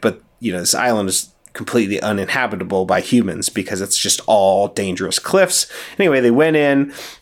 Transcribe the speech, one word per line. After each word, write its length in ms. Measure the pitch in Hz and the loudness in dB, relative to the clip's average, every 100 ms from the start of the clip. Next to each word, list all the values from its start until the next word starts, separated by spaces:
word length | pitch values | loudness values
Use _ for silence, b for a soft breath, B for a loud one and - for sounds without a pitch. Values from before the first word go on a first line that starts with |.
But, 180 | 110 - _ - | -4 -4 _ -8
you 120 | 117 | -6
know, 80 | 90 | -4
this 140 | 82 | -2
island 340 | - 123 110 98 | 0 0 0 0
is 220 | 92 - _ _ | -4 -6 _ _
completely 440 | - 113 120 98 104 | -14 -2 0 0 -2
uninhabitable 840 | 107 101 92 135 120 98 90 95 | -2 -2 -2 -2 -2 -4 -2 -2
by 160 | 92 98 | 2 0
humans 480 | - 123 98 85 - | 2 2 2 -2 -4
because 320 | 104 92 95 | -4 -4 -4
it's 160 | 95 - | -2 -2
just 240 | 98 - - | -2 -2 2
all 420 | 104 95 95 101 | 4 4 2 0
dangerous 500 | - 98 90 92 - | -2 -4 -4 -4 -4
cliffs. 480 | - 190 185 - - B B B | 0 2 2 0 -4 B B B
Anyway, 220 | 190 135 | 2 4
they 100 | 120 | 4
went 260 | 120 160 156 | 4 4 4
in, 360 | 143 139 139 B B B | 4 2 0 B B B